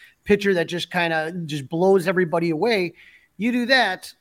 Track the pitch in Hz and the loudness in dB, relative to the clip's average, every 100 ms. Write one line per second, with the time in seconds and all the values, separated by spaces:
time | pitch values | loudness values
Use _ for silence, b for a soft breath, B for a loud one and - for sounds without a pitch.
0 | B B - 208 202 180 160 175 - 180 | B B 0 0 2 0 -2 -6 -6 -2
1 | 170 160 156 180 165 147 131 165 185 196 | -2 0 -2 -6 -8 -8 -6 0 4 4
2 | 165 180 180 170 170 156 214 220 175 B | 2 0 0 0 0 0 0 0 -2 B
3 | B B B - 226 247 240 269 214 185 | B B B -6 -2 0 2 2 2 -2
4 | - - | -10 -20